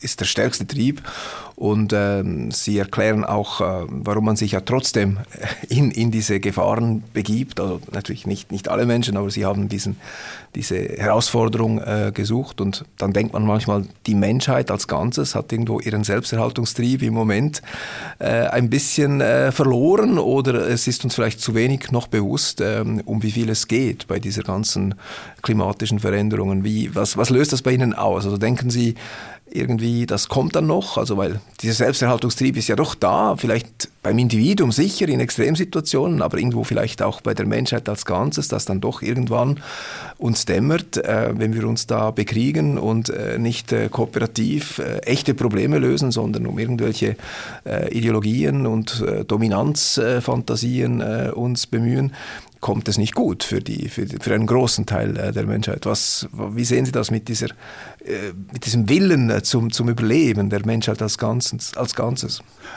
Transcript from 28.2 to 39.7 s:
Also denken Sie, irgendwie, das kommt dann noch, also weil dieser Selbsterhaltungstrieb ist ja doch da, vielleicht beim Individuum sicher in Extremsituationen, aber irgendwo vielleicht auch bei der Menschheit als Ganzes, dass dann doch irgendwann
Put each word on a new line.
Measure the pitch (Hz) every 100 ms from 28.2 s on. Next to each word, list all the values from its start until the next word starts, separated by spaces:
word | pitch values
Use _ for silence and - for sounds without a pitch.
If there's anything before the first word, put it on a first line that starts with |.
| 98
Also | 101
denken | 110 123 123
Sie, | 120 117 117 - - - - -
irgendwie, | - 127 113 117 117 120
das | 101 -
kommt | 135 156 160
dann | 156
noch, | 175 190 -
also | 127 98
weil | 95 107 - -
dieser | 113
Selbsterhaltungstrieb | 110 123 135 123 117 117 - 135 127
ist | 107
ja |
doch | 110 151 -
da, | 92 139 214 147
vielleicht | 120 113 120 - - _
beim | - 110
Individuum | 123 110 139 202 135
sicher | 123 190 - 160
in | 127
Extremsituationen, | 120 - 117 160 180 165 151 135 165 170
aber | 78 -
irgendwo | 123 117
vielleicht | 110 110 110 -
auch | 98 -
bei | 110
der | 107 104
Menschheit | 110 127 117 104
als | 104
Ganzes, | - 92 139 - -
dass | -
dann | - 95
doch | 120 -
irgendwann | - 123 120 113 127 147 -